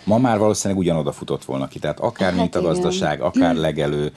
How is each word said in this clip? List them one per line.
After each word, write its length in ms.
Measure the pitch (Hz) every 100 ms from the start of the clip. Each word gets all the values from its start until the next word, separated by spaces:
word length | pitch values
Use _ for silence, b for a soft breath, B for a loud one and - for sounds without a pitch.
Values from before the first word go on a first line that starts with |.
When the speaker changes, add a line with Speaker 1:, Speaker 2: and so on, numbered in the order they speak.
Speaker 1:
Ma 140 | - 110
már 200 | 127 107
valószínűleg 440 | 107 98 98 95
ugyanoda 280 | 87 80 71
futott 340 | - 71 69 -
volna 220 | 67 67
ki, 120 | -
tehát 200 | 76 -
akár 300 | 117 - 95
Speaker 2:
Hát 80 | 90
Speaker 1:
mint 160 | 87 87
a 40 |
Speaker 2:
igen. 120 | 85
Speaker 1:
gazdaság, 500 | 180 - 185 80 73
akár 340 | 80 - 85 82
Speaker 2:
Mm. 40 |
Speaker 1:
legelő, 520 | 78 76 73 73 73